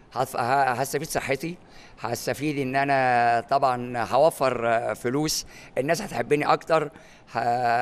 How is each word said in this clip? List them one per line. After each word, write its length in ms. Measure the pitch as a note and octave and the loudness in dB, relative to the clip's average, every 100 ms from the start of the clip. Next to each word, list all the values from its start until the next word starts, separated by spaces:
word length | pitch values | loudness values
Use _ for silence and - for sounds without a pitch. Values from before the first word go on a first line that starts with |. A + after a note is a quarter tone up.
| - A#2 | -12 -6
هتف-، 140 | B2+ - | -4 -2
ه-، 360 | A#2+ C3+ C3+ | 0 2 2
هستفيد 360 | A#2+ C3+ C#3+ D#3 | 0 -2 -4 -4
صحتي، 480 | - - C3+ E3 F3+ - - - - | -6 -2 -4 -4 -10 -16 -20 -20 -10
هستفيد 580 | A2+ A#2+ - B2 D3 C#3+ | -6 -6 -4 -4 -4 -4
إن 180 | B2+ C3+ | -2 -2
أنا 640 | C#3 C#3 C3 B2 A#2+ A#2 - | 2 2 2 4 4 2 2
طبعًا 480 | C#3 C#3 B2 B2 A#2+ | 2 2 0 -4 -6
هوفر 880 | G#2 B2 D#3 - C3 B2 A#2 A#2 A#2 | 0 4 4 4 0 0 2 0 0
فلوس، 520 | A2 A#2+ C3 D3+ - - - - - | -4 -2 -2 -2 -4 -6 -16 -10 -4
الناس 240 | C#3 F#3+ | -2 -2
هتحبني 420 | G3+ - A#2+ D3 C#3 | -2 -4 0 0 2
أكتر، 380 | D#3 - D#3+ D3+ - - - - | 0 2 0 0 -10 -20 -20 -8
ه-، 40 | A#2 A#2+ B2 A#2+ A#2 | -4 0 0 2 2